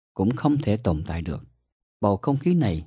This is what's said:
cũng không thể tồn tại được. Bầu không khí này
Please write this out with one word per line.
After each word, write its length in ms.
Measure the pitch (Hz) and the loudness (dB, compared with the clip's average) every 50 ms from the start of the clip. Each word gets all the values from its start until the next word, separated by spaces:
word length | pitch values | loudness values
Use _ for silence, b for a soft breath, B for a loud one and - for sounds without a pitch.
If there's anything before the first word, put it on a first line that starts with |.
| _ _ _ | _ _ _
cũng 220 | - 98 110 127 | 0 0 0 0
không 220 | 127 - 147 147 143 | 2 2 2 2 2
thể 180 | 143 - 104 | 2 0 0
tồn 280 | 110 - - 80 76 82 | 0 2 0 0 0 -2
tại 160 | - 82 85 82 | -6 -6 -6 -6
được. 200 | 87 71 - - - _ _ _ _ _ _ _ _ _ - | -6 -8 -8 -10 -16 _ _ _ _ _ _ _ _ _ -2
Bầu 160 | 104 101 98 | 0 0 0
không 200 | 98 - 143 143 | 0 0 0 -2
khí 180 | 143 - 175 180 | 0 2 0 2
này 320 | 170 139 101 82 80 80 | 2 2 0 0 -2 -6